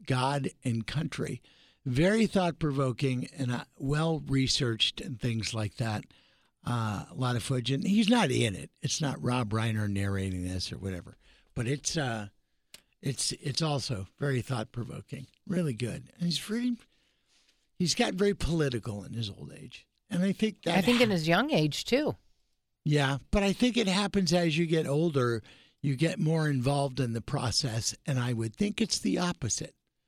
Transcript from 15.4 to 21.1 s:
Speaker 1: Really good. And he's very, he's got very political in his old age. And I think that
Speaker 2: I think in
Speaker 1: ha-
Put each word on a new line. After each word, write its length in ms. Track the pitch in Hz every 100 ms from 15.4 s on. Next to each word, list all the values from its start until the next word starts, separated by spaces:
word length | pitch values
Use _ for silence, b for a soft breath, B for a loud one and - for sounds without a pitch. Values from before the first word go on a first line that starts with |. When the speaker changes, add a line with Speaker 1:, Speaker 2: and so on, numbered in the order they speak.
| -
Speaker 1:
Really 260 | 180 156
good. 380 | 113 117 80 - -
And 80 | 175
he's 120 | 147
very, 380 | - 233 247 233 _ _ _ _ _ _ _ _ _ -
he's 160 | 175 -
got 180 | 220
very 220 | 190 208 -
political 680 | 135 165 143 120 120 101
in 100 | 90
his 140 | 113 104
old 240 | - - -
age. 280 | - - - _ _
And 160 | 175
I 100 | 190
think 280 | 180 220 - 165
that 120 | 175
Speaker 2:
I 40 |
think 200 | 247 240
in 80 |
Speaker 1:
ha- 40 | 226